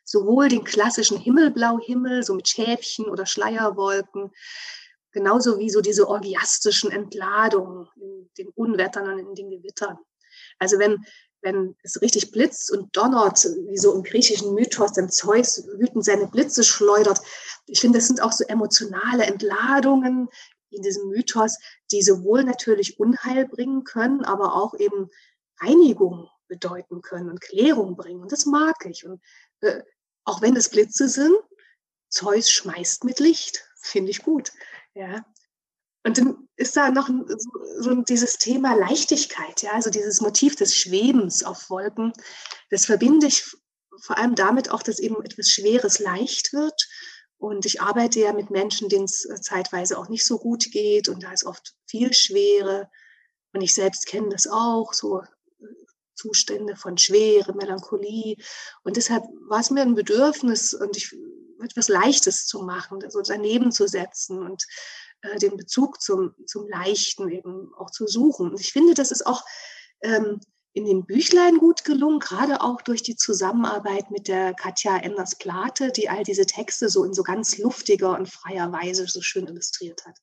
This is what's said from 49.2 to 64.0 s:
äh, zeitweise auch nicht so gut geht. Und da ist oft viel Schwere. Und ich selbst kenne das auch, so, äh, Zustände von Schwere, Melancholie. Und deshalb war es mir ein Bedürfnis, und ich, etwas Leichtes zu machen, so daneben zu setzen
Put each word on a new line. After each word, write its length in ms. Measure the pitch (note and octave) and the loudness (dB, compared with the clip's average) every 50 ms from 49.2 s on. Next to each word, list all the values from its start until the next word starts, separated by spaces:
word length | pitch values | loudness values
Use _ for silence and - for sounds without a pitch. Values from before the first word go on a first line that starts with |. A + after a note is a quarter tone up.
| - | -8
äh, 160 | - - F3+ | -8 -10 -12
zeitweise 580 | - - G3+ F#3 F#3 - - F3+ F3+ F3+ F#3+ F#3 | -10 -6 -6 -6 -6 -6 -6 -6 -4 -4 -4 -6
auch 100 | F3+ F3 | -6 -8
nicht 160 | A3+ A3 - | -4 -2 -2
so 140 | - A#3+ A3 | -2 -2 -2
gut 320 | - A#3 A#3 A#3 - - | -2 -4 -2 -2 -4 -4
geht. 380 | - G#3 G#3 G#3 G#3 G#3 - - | -2 -2 0 2 2 2 2 0
Und 160 | - F3+ F3+ | -4 -8 -10
da 80 | F3+ F#3 | -8 -8
ist 120 | - - | -8 -8
oft 300 | - F3+ - - - - _ _ | -8 -10 -16 -18 -20 -20 _ _
viel 260 | - - A3 A#3+ B3+ B3 | -12 -4 -2 0 2 4
Schwere. 760 | G#3 - - F#3+ G3+ G3+ G3+ G3+ G3+ G3 G3 G3 G3 G3 - _ _ _ _ _ _ _ _ _ _ _ _ - | 4 4 4 4 4 4 6 4 4 2 0 -2 -4 -6 -10 _ _ _ _ _ _ _ _ _ _ _ _ -8
Und 100 | G3 F#3+ | -4 0
ich 120 | F3 - | 0 0
selbst 320 | - F#3+ F#3+ F#3 - - | 2 2 0 -2 -2 -6
kenne 220 | - - G#3 G#3+ G#3 | -8 -6 -4 -4 -4
das 160 | G3+ G3 - | -2 -2 -4
auch, 460 | - G#3 A3 A#3 A#3 A#3 A3+ A3 - - | -2 0 0 0 0 0 0 -2 -2 -4
so, 300 | - - G#3 G3 F#3 F#3 | -6 -4 -4 -4 -6 -6
äh, 40 | - _ _ _ _ _ _ - - - - _ _ _ _ _ _ _ | -10 _ _ _ _ _ _ -20 -20 -20 -20 _ _ _ _ _ _ _
Zustände 600 | - - A3 G#3 G3 - - G3+ G3+ G#3+ G#3 G3 | -16 -10 -4 -2 -2 -2 -2 -4 -6 -6 -8 -8
von 220 | - - F#3 F3+ F3 | -10 -10 -6 0 2
Schwere, 560 | - - F#3 G#3 A3 G#3+ G#3+ G#3 F#3+ - F#3 | 2 4 6 4 6 6 6 4 4 2 -2
Melancholie. 840 | G3 G3 G3 F#3+ F#3+ - - - G3 G3+ G#3 G#3+ A3 A3 A3 G#3+ - - - - - - - - _ _ | -6 -6 -6 -8 -8 -8 -8 -8 -8 -6 -6 -8 -8 -6 -6 -8 -10 -12 -16 -18 -16 -18 -18 -20 _ _
Und 140 | G3 G#3 | -6 -4
deshalb 280 | A#3 A#3 - A#3 G#3+ - - - - - - | -2 -2 0 -2 -2 -4 -6 -12 -20 -8 -4
war 120 | G#3+ A3 | -2 -2
es 100 | A#3 - | 0 0
mir 120 | C4+ C#4 C#4 | 0 2 2
ein 120 | B3 A#3+ | 2 2
Bedürfnis, 800 | G#3 G3+ - G#3 A#3 C4+ D4+ D4 - - A#3+ A3 G#3 - - - | 2 0 0 2 4 4 4 2 2 0 0 0 0 0 -2 -4
und 220 | - G3+ G3+ G3+ | -4 -6 -6 -6
ich, 180 | - - - - - - - - - - - - - A3+ | -8 -8 -10 -12 -16 -18 -20 -20 -20 -20 -20 -18 -16 -16
etwas 260 | A#3+ - A#3+ A#3 - | -10 -4 -4 0 2
Leichtes 580 | G3+ F3+ G3 B3+ C#4 - - F#3+ - - - | 2 4 4 4 4 4 4 2 0 -2 -4
zu 160 | - - G3+ F#3+ | -6 -6 -6 -8
machen, 360 | F3+ F3+ F3+ F3 - F#3+ G3 F#3+ - | -8 -8 -8 -10 -12 -12 -14 -14 -8
so 140 | - G#3 G3 | -6 -6 -4
daneben 480 | - E3+ G#3 G#3 G#3 A3 A#3+ B3 B3 | -4 -4 -2 -2 0 0 2 2 2
zu 160 | A#3 - G3+ | 2 2 0
setzen 560 | G3 G3 F#3+ | 0 0 -2